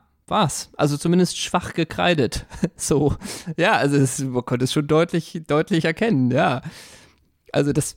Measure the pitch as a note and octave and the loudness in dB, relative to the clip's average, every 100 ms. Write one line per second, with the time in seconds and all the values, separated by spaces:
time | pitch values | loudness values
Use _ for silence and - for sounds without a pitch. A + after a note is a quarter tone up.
0 | _ _ - F#3+ D#3 - - - D3 C#3+ | _ _ -4 0 0 -2 -10 0 0 0
1 | E3+ F3 F3 - - F3 - - D#3+ - | 2 4 2 0 -2 -2 -2 -4 -4 0
2 | F3 E3 B2+ - - - F3 - - C#3+ | 0 2 0 -2 -12 -4 -4 -4 -2 2
3 | C#3+ - - - - D#3 F3+ F3 C#3+ C#3+ | 2 0 -8 -12 -10 -2 2 2 2 2
4 | C3 - C3+ B2 - B2 B2+ D#3 D3 D#3 | 2 0 -4 -4 -2 -2 0 -2 0 2
5 | F3 E3+ - E3+ D#3 D3 E3 E3 D#3+ D#3+ | 2 -2 -6 -12 -2 0 2 0 0 0
6 | A3+ D3 B2 B2+ F3 B2+ D#3 - - - | 0 2 2 2 0 -2 -8 -16 -20 -20
7 | - _ _ _ _ - D3 C#3+ - | -20 _ _ _ _ 0 2 0 -2